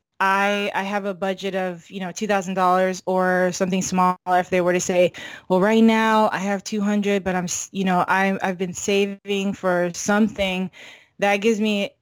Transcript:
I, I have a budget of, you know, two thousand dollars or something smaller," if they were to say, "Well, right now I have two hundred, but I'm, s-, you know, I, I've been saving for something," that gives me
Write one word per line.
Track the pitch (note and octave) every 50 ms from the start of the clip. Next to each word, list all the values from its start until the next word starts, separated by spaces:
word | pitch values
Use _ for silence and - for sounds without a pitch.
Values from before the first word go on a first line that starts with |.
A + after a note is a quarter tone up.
| _ _ _ -
I, | G3 F#3+ G3 G3 G3+ G3+ G3+ G3+ G3+ G#3 -
I | F3+ F#3+
have | G3 G#3 G3+ G3
a | G3+ F#3+
budget | E3 G3 F#3+ G3 F#3 F#3 G3 F3+
of, | F#3+ F#3 F#3 F3 E3+ - -
you | F#3 G3
know, | F#3+ F3+
two | - - A3
thousand | G3+ G#3 G3 F3+ F3+ F#3+
dollars | F#3+ F#3 F3+ F3+ F#3 F#3 F#3 F#3 F3+ -
or | - F#3 F#3 F#3 F#3 F3+ F3+ F#3 F3+ F3
something | - F#3+ F3+ F#3 F#3
smaller," | F3+ - F#3 F#3 F#3 F#3 F3+ - -
if | F3+ F3+ F3+ F3+ -
they | F#3 F3+
were | F3 F3 F3+
to | F3+
say, | F3 - F#3 F3+ F3+ E3+ - - - - - - - -
"Well, | F#3 F#3
right | F3+ G#3 A3 A3+ A3+
now | A3+ A3 A3 A3 A3 A3 A3 A3 - -
I | D#3+
have | F#3 G3+ G3+ F#3+ F#3+
two | - A3 G#3+ G3+
hundred, | G#3 G#3 G#3 G3 G3+ G3+ G3+ F3
but | F#3+ F3+
I'm, | F3+ F3
s-, | F3 - - - - -
you | F#3+ G3
know, | F#3+ F3+ F3+ - -
I, | F#3 F#3+ F#3+ G3 G3 F#3+ -
I've | F#3+ F#3 E3+
been | F#3+ F3+ E3+
saving | - - - G3+ G3 G3+ G3+ G3 G3 - G3 G3+ G3 F#3+ G3+ F#3+
for | - - F#3 F3+ F3 F3 F3 F3
something," | - - - G#3 G#3 A3 G#3 - - G3 F#3+ F#3 F3+ F#3 F3+ _ - - - - - _ _ _ -
that | G3 G3+ G3+
gives | G3+ G3 A3+ A3+ G3+
me | G#3+ G#3+ G#3 G3+ G3+ - _ _